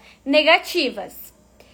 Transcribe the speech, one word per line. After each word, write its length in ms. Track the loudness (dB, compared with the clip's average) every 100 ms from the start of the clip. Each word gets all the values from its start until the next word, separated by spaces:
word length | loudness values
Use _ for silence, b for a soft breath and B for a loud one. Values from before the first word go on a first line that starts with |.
| b b 0
negativas. 1080 | 2 4 2 2 -4 -4 -6 -14 -16 -20 _ _ _ b